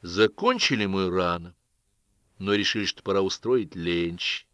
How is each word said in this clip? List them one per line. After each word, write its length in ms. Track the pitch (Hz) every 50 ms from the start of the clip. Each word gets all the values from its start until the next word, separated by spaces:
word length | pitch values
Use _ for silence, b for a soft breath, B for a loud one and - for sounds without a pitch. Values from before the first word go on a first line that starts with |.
Закончили 840 | - 87 87 95 110 107 - - 190 240 254 240 - - 143 110 104 98
мы 240 | 95 98 95 92
рано, 420 | 87 92 90 87 87 85 85 87 87 _ _ _ _ _ _ _ _ _ _ _ _ _ _ _ _ _
но 160 | 95 98 104
решили, 300 | 104 101 - - 113 104
что 180 | 90 - - -
пора 180 | - 98 98
устроить 540 | 95 95 - - - 113 127 127 104 80 -
ленч. 720 | 92 82 85 87 85 85 85 85 87 - - - - - _